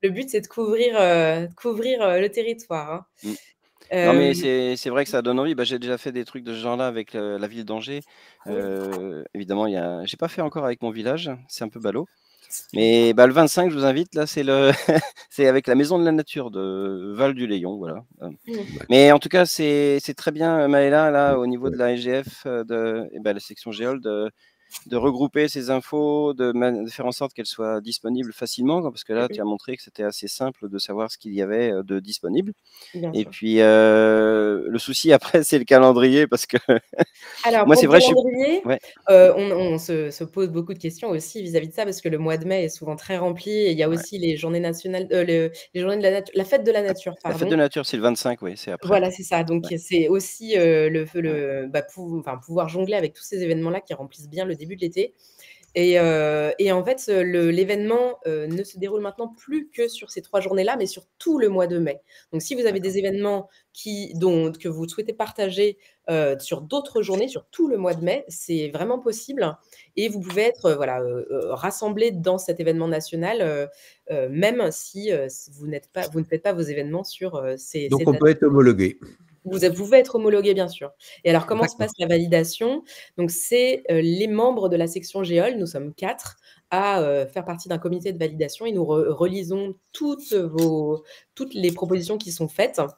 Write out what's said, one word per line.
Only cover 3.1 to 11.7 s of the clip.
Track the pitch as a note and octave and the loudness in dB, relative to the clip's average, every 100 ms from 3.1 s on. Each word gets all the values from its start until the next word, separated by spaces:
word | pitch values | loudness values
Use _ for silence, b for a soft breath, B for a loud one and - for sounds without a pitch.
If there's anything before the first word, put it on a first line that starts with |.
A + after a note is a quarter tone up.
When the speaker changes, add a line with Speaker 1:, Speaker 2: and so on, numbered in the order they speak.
| _ | _
Speaker 2:
Mm. | B B B _ _ _ _ | B B B _ _ _ _
Non, | F#3 F3 | 0 4
mais | F3 C#3 | 6 4
Speaker 1:
Euh, | |
Speaker 2:
c'est, | C#3 D3+ C3 B2+ B2+ | 2 0 0 0 -4
c'est | - | -2
vrai | B2 | -2
que | C#3+ | 0
ça | C3+ | -2
donne | A#2+ B2 | 0 0
envie. | D3 | 0
Bah, | C#3+ | -2
j'ai | A#2+ B2 | -2 -4
déjà | B2 B2 | -4 -6
fait | D3 | -6
des | B2 | -10
trucs | A#2 C3+ | -10 -12
de | A#2+ | -12
ce | A2+ | -8
genre-là | A#2 A#2+ C3 | -6 -4 -4
avec | A2+ G#2+ | -4 -8
le, | A2+ G#2 G2+ | -8 -6 -6
la | G#2 | -8
ville | A2+ | -10
d'Angers, | G#2+ A2 A2+ C#3+ C#3+ b b b - | -10 -8 -8 -12 -14 b b b -10
Speaker 1:
Oui. | G#2 | -8
Speaker 2:
euh, | G2 G2 G2 F#2+ F#2+ D#2 - | -6 -6 -6 -8 -8 -12 -12
évidemment, | - F#2+ G2+ G#2+ | -12 -6 -2 -2
il | |
y | F#2+ | -2
a, | F2 F2 F2+ | -4 -6 -10
j'ai | - | -8
pas | E3 | -8
fait | - | -6
encore | D#3 D#3+ | -6 -4
avec | C#3 A#2+ | -6 -6
mon | A#2 | -8
village, | A2+ A2 D3+ E3+ B2+ C3 | -8 -6 -6 -8 -14 -14
c'est | - | -12
un | |
peu | A2 | -12